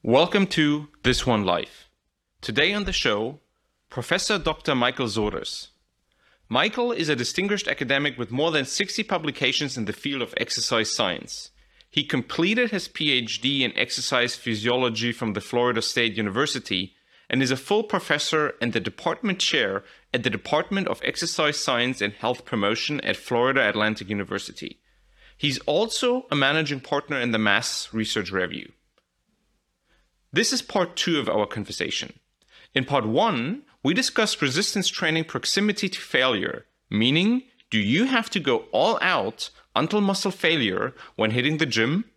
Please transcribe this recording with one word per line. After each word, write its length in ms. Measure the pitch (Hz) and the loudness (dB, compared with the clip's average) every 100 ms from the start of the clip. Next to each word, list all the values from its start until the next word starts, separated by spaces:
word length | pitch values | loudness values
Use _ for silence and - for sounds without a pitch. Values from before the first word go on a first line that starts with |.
Welcome 420 | 113 127 175 208 190 | 4 4 6 4 2
to 380 | - 151 151 151 _ | 2 2 2 -4 _
This 240 | 123 123 - | 0 2 2
One 180 | 113 | 2
Life. 440 | 95 85 - - - _ _ _ _ _ | 2 0 -2 -12 -20 _ _ _ _ _
Today 320 | - 120 165 | -4 0 2
on 120 | 208 | 0
the 80 | 190 | -2
show, 480 | - 135 104 113 147 _ _ _ _ _ | 0 0 0 -2 -6 _ _ _ _ _
Professor 480 | - - 185 - 208 | -10 -2 -2 2 0
Doctor 380 | 160 151 - 135 | 0 -2 0 2
Michael 300 | 120 127 120 | 2 0 -2
Zoris. 640 | 107 107 85 - - - _ _ _ _ _ _ _ _ | 0 -2 -2 -8 -10 -14 _ _ _ _ _ _ _ _
Michael 440 | 120 196 233 240 | 0 0 0 -2
is 160 | 233 160 | 0 0
a 80 | 135 | 0
distinguished 500 | 120 - 196 202 - | 0 -2 0 0 -2
academic 500 | 139 131 139 143 123 | -4 0 0 0 -4
with 140 | 107 | -6
more 220 | 123 160 | 0 2
than 120 | 156 | 0
sixty 380 | 131 - 202 - | -2 -2 -4 -4
publications 760 | 214 180 156 - 131 139 143 123 | -2 -2 -2 0 0 0 -2 -4
in 100 | 107 | -4
the 60 | |
field 300 | 104 143 139 | -4 -6 -4
of 120 | 113 - | -4 -4
exercise 580 | 113 - - 117 107 | -4 -4 0 0 0
science. 560 | - 104 85 - - - _ _ _ _ | 0 -2 -2 -8 -14 -16 _ _ _ _
He 140 | - | -4
completed 680 | 147 139 - - 175 226 240 | 0 -2 -2 0 2 2 0
his 160 | 208 - | -2 -6
P 240 | - 151 | -2 2
H 300 | 131 113 - | 2 0 -4
D 240 | 135 139 | -2 0
in 120 | 127 - | 0 0
exercise 600 | 127 - - 127 123 - | -2 -2 0 2 0 -2
physiology 760 | - 107 113 123 127 110 120 | -4 -2 0 2 0 0 -4
from 220 | 117 113 | -2 -4
the 80 | 104 | -4
Florida 420 | - 123 123 113 | -2 0 2 0
State 340 | - - 117 104 | -2 0 0 0
University 800 | 104 101 147 131 - 92 95 _ _ _ _ | -2 0 -2 -4 -4 -4 -4 _ _ _ _
and 140 | 127 | 0
is 80 | 131 | 2
a 60 | 131 | 0
full 260 | - 208 | 0 0
professor 720 | 214 190 - 147 - 156 151 - | 2 -2 0 -2 0 0 0 -2
and 120 | 120 | -2
the 60 | 110 | -2
department 600 | 98 - 170 - 208 190 | -4 -4 -4 -2 -2 0
chair 420 | - 147 104 98 - - _ | 0 2 0 -2 -8 -20 _
at 80 | 123 | 0
the 80 | 117 | 0
Department 560 | 101 - 151 - 196 185 | -2 0 0 2 -2 -2
of 140 | - | -2
Exercise 540 | - - 170 - 151 147 | -4 -4 -4 0 0 0
Science 440 | - 123 123 127 | 0 0 0 0
and 120 | 104 | -4
Health 320 | 104 113 123 | -2 -2 -2
Promotion 560 | - 113 101 117 - 147 | -4 0 0 0 -2 -2
at 160 | - - | -2 -4
Florida 520 | - 120 127 135 110 | -2 2 4 4 2
Atlantic 400 | 104 107 107 95 | 2 0 -2 -6
University. 720 | 104 95 98 - - - - _ _ _ _ - _ | -6 -4 -6 -8 -12 -14 -14 _ _ _ _ -20 _
He's 220 | 147 131 - | -4 0 2
also 600 | 151 220 - 247 254 254 | 4 2 2 2 2 0
a 60 | 147 | 2
managing 420 | 139 151 151 139 | 4 4 0 -4
partner 400 | - 143 - 143 | -2 -2 -2 -2
in 140 | 120 | 0
the 60 | 113 | 2
Mass 500 | 107 101 - - - | 4 4 2 -6 -6
Research 380 | 113 107 110 92 | -4 -2 -2 -2
Review. 400 | 95 90 80 - _ _ _ _ _ _ _ _ _ _ _ _ _ _ _ _ | -2 -2 -4 -14 _ _ _ _ _ _ _ _ _ _ _ _ _ _ _ _
This 220 | 147 226 | 0 0
is 80 | 254 | 0
part 340 | - 202 175 | -2 0 0
two 240 | - - 156 | 0 0 2
of 80 | 110 | 2
our 200 | 107 101 | 0 0
conversation. 720 | - 101 - - - - - _ _ _ - - | -4 -8 -6 -4 -4 -8 -14 _ _ _ -20 -4
In 100 | 135 | -2
part 220 | 127 139 107 | 2 0 2
one, 560 | 123 220 139 127 254 - _ | 2 2 2 -2 -6 -10 _
we 120 | 131 | 0
discussed 480 | 185 254 - 214 - | 0 0 0 0 0
resistance 440 | 139 135 202 208 180 | 0 0 -2 -2 -2
training 380 | - 165 160 | -2 0 0
proximity 640 | 156 - - - 208 208 190 | -2 -4 -2 0 0 0 -4
to 100 | - | -6
failure, 680 | - 131 131 110 - - - _ _ | -2 2 2 2 -2 -6 -14 _ _
meaning, 540 | 104 117 151 196 254 262 _ _ | 2 4 4 4 2 -2 _ _
do 80 | 110 | 0
you 260 | 101 147 | 2 2
have 240 | 262 262 226 | 2 0 0
to 80 | 190 | -2
go 280 | - 120 - | 2 0 0
all 280 | - 175 208 | 2 2 2
out 480 | 180 165 101 - - _ _ | 2 0 -2 -6 -12 _ _
until 280 | - 156 208 | -2 2 2
muscle 280 | 202 196 202 | 2 2 -2
failure 640 | 185 165 165 110 92 127 - - - | 0 2 2 2 0 -4 -6 -16 -2
when 140 | 110 | 0
hitting 260 | 120 131 151 | 2 0 0
the 80 | |
gym? 400 | 151 113 113 170 233 | 0 2 2 2 -4